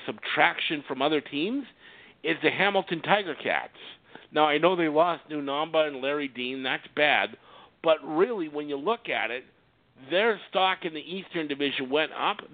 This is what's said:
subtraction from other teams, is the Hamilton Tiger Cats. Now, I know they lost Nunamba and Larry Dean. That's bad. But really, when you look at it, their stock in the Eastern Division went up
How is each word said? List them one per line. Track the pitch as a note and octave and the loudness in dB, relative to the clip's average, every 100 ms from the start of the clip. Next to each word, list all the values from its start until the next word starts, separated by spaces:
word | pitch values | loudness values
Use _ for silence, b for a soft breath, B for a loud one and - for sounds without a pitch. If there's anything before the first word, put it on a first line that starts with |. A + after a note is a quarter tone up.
| - | -8
subtraction | A2 - - E3+ E3 - D3+ - | -10 -4 4 4 4 -4 -6 -6
from | C3+ | -2
other | C#3+ D#3 | 2 0
teams, | - C#3 F3+ C#4 B3 - B B B B | -2 -4 -2 -4 -8 -16 B B B B
is | D3+ D#3+ | -4 0
the | D3+ | 0
Hamilton | C3 G3 G3 F#3 E3+ | 2 2 2 0 -4
Tiger | C#3+ G3+ F#3 | 2 0 0
Cats. | C3 A2 D2+ - - - - B B B | -6 -2 -4 -4 -14 -20 -20 B B B
Now, | D3+ D3+ | 2 4
I | D3+ | 6
know | E3+ F3+ | 4 4
they | D#3 | 2
lost | D3+ F3 D#3+ - | 4 4 2 -6
Nunamba | D3+ C#3 C#3+ D#3+ D#3+ D#3 | -8 -4 -2 0 2 2
and | C3+ | 0
Larry | C3+ D3 C#3+ | -4 -2 -4
Dean. | B2 B2 C3+ | -6 -6 -4
That's | C3 D3+ - - | -4 -4 -6 0
bad. | D3 A#2 G#2 A2+ B B B B | 4 4 0 -4 B B B B
But | E3 D#3 | 2 2
really, | D3+ D#3 A3+ A3 D#3+ | 2 0 2 0 -4
when | D3 D3+ | -6 -6
you | C#3+ | -4
look | D#3 A#3 - | -2 -2 -2
at | A#2+ A2 | -2 -2
it, | B2 B2 _ _ _ _ - C3 | -4 -12 _ _ _ _ -20 -2
their | E3+ A3+ G3+ - | 2 2 0 -2
stock | G3 F#3+ F#3 F3+ | 0 2 0 -6
in | |
the | D#3 | -8
Eastern | C#3+ F#3+ F3 E3+ D3+ | -10 -10 -8 -6 -4
Division | C#3 C#3+ B2+ C3 | -2 -2 -2 0
went | D3 D3 | 0 0
up | - C#3 - - | 0 -2 -2 -6